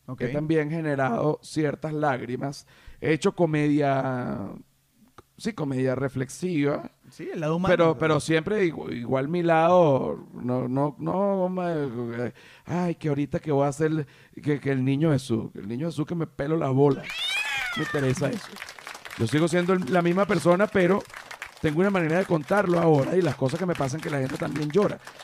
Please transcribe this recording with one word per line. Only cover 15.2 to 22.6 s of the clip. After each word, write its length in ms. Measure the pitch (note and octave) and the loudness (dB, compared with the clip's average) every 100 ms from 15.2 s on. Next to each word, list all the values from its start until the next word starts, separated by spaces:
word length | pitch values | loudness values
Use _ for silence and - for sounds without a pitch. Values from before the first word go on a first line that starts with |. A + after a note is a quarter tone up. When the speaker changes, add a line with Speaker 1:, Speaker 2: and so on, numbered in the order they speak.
| - A2 - | 2 -2 -2
Speaker 2:
que 80 | - | -8
el 80 | G2 | -8
niño 180 | A#2+ E3 | -6 -4
Jesús 180 | C#3+ D#3 | -4 -4
que 80 | |
me 120 | F3 D3+ | -4 -6
pelo 300 | - C#3+ E3 | -6 -2 -2
las 160 | C#3 | 2
bolas. 340 | C3 C#3+ - - - - G5+ - G#5 F#5+ F5 | 4 4 4 -2 -8 -4 -4 -4 -4 -6 -6
Me 60 | |
interesa 440 | - D3 C3 C3 C#3+ | -4 -2 -2 0 -2
eso. 180 | A3 - - - - - - - - | -4 -10 -16 -18 -18 -18 -16 -14 -4
Yo 80 | A2+ | 0
sigo 220 | D3+ E3 | 2 2
siendo 240 | F3 F3 | 2 2
el, 180 | F#3 F#3 | 2 2
la 80 | F3+ | 2
misma 240 | E3+ F3+ G3+ | 2 2 2
persona, 400 | F#3 F3 F3 G#3+ | 2 4 4 2
pero 360 | G3+ F3+ G3+ - - - - - - | 2 2 2 -2 -14 -18 -18 -18 -4
tengo 200 | D#3+ D3+ | -2 2
una 100 | G3 | 2
manera 280 | G3 D#3 E3+ | 2 2 0
de 60 | |
contarlo 540 | F#3+ E3+ D3 G3 | 2 0 2 2